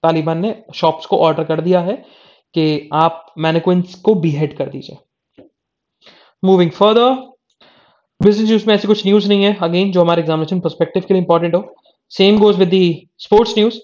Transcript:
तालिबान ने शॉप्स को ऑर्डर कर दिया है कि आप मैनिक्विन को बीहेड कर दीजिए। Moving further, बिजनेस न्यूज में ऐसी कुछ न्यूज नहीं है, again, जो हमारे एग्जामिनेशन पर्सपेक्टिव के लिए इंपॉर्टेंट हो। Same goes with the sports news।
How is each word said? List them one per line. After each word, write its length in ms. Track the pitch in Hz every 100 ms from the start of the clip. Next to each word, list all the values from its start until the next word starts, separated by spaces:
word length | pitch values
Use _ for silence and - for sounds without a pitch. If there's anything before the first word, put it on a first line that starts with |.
तालिबान 360 | 165 160 156 165
ने 240 | 208 220 - -
शॉप्स 300 | 165 156 -
को 120 | -
ऑर्डर 260 | 160 156
कर 180 | 156 160
दिया 180 | 165 180
है 160 | 175 233 - _ _ _ _
कि 360 | 165 156 151 147
आप 400 | 151 165 165 - -
मैनिक्विन 440 | 160 165 165 180
को 340 | 175 - - 208
बीहेड 420 | 160 143 151 -
कर 120 | 135
दीजिए। 280 | 139 - - _ _ _ _ - _ _ _ _ _ - _ _ _ 185
Moving 260 | 190 170
further, 460 | - 208 220 247 262 - _ _ _ _ _ _ _ _ _
बिजनेस 240 | 196 208 220
न्यूज 180 | 226 214
में 100 | 208
ऐसी 120 | 208
कुछ 180 | 208 190
न्यूज 220 | 208 196
नहीं 160 | 202
है, 140 | 202 202
again, 340 | 170 180 196
जो 100 | 180
हमारे 200 | 170 170
एग्जामिनेशन 380 | 156 160 156 185
पर्सपेक्टिव 440 | 170 - 165 190 185
के 60 |
लिए 80 | 185
इंपॉर्टेंट 340 | 175 170 170 175
हो। 200 | 208 - _ _ _ -
Same 180 | 190 208
goes 160 | 208 180
with 140 | 185
the 240 | 190 180 156 _ _ -
sports 320 | 214 226 220
news। 180 | 214 -